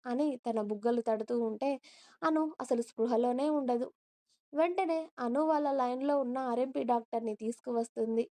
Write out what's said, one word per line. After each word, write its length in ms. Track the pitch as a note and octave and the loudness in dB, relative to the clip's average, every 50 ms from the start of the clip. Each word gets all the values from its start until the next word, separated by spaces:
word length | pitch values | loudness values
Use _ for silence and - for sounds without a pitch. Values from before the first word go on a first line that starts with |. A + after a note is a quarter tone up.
| _ | _
అని 220 | B3+ A#3+ B3+ D4+ D4+ C4 B3 | -2 0 2 2 0 0 -2
తన 180 | _ A#3+ A3+ A3 | _ -2 0 0
బుగ్గలు 400 | G#3 G#3 G#3+ G3+ G#3 A#3+ A#3+ A#3 | 0 -2 -4 -2 0 0 0 2
తడుతూ 340 | A3+ A#3 A3 G#3+ G#3+ - A#3+ A#3+ A#3 | 2 0 0 0 0 -2 0 0 0
ఉంటే 260 | A3+ A3 G#3 C4 C#4 C#4 B3+ _ - - - - - - _ | 0 -2 -2 -2 -2 -2 -4 _ -20 -20 -20 -20 -20 -12 _
అను 200 | - D#4+ D#4 D#4 D#4+ D#4 E4 - | 0 2 2 2 0 0 -4 -8
అసలు 220 | C4 - B3+ A#3 | -2 -2 0 0
స్పృహలోనే 640 | A#3 - - - A3+ A#3+ B3 A3 A#3+ B3 B3 B3+ C#4+ D4+ | 0 -6 -2 -2 0 2 2 2 2 2 0 0 0 0
ఉండదు. 380 | D4+ D4 C4+ B3 B3 A#3 B3+ - _ _ _ _ _ _ _ _ _ _ _ _ | 0 0 0 0 0 0 -2 -6 _ _ _ _ _ _ _ _ _ _ _ _
వెంటనే 480 | - C#4+ D#4+ F4 F4+ F#4 F#4+ E4 E4 D#4+ D#4+ - _ - | 0 0 2 2 2 0 0 0 0 -2 -4 -8 _ -4
అను 240 | B3 A#3+ A#3+ C#4+ D#4 | -4 0 2 2 2
వాళ్ళ 240 | D#4 D#4 D4 D4 C#4+ C#4 | 4 2 2 2 2 2
లైన్‌లో 420 | C4+ B3+ B3 B3 B3+ C4+ C#4+ C#4+ C#4+ | 2 0 0 -2 -2 0 0 2 2
ఉన్న 180 | C4+ A#3+ B3 C4 C4 | 0 0 -2 -4 -2
ఆర్ఎంపీ 380 | B3+ A#3 A#3+ B3+ C4+ C4 D4 C4 | -2 0 0 0 0 -2 -2 0
డాక్టర్‌ని 500 | A#3 A#3+ A#3 A3+ _ - A#3 A3+ A3 G#3+ | 2 0 0 0 _ -6 -4 -2 -4 -6
తీసుకువస్తుంది. 880 | - A3 A3+ A#3 - _ B3+ A#3+ A#3 A#3 - _ A#3 A3 A3+ A3+ A3+ A#3+ - _ | -4 -4 -6 -6 -6 _ -4 -2 -2 -2 -2 _ -4 -2 0 0 0 -2 -2 _